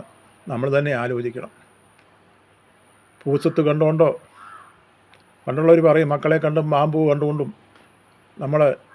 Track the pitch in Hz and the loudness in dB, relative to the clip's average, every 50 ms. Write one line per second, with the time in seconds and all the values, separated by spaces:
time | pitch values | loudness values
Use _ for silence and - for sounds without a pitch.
0 | - - - _ _ _ _ _ - 180 131 117 131 139 139 143 143 147 135 120 | -14 -18 -20 _ _ _ _ _ -14 -10 -8 -6 -4 0 0 0 0 -2 -4 -4
1 | 120 123 127 120 120 120 117 123 - - _ _ _ _ _ _ _ _ _ _ | -4 -4 -6 -6 -6 -8 -10 -10 -16 -16 _ _ _ _ _ _ _ _ _ _
2 | _ _ _ _ _ _ _ _ _ _ _ _ _ _ _ _ _ _ _ _ | _ _ _ _ _ _ _ _ _ _ _ _ _ _ _ _ _ _ _ _
3 | _ _ _ _ - 143 143 139 - 160 151 - 151 151 151 156 160 156 160 160 | _ _ _ _ -6 -4 -4 -2 -2 -2 -2 0 0 0 0 0 0 0 2 2
4 | 165 143 - - - _ _ - - - - - - - _ _ _ _ _ _ | 2 2 0 -4 -14 _ _ -20 -20 -20 -20 -20 -20 -20 _ _ _ _ _ _
5 | _ _ _ _ _ _ _ _ - 139 131 147 160 165 170 170 160 160 151 160 | _ _ _ _ _ _ _ _ -10 -8 -4 0 6 6 6 6 6 4 4 4
6 | 160 143 147 143 - 156 160 160 160 151 151 160 156 151 147 143 151 156 151 156 | 2 0 -2 -2 0 0 0 0 0 -2 -2 -2 -2 0 0 0 0 0 0 0
7 | 156 147 143 147 151 147 147 147 139 - - _ _ _ _ - _ _ _ _ | 0 0 0 0 -2 -4 -4 -4 -6 -8 -10 _ _ _ _ -20 _ _ _ _
8 | _ _ _ _ _ _ _ - 139 135 147 151 151 139 - - _ _ | _ _ _ _ _ _ _ -10 -6 -2 0 2 2 2 2 -2 _ _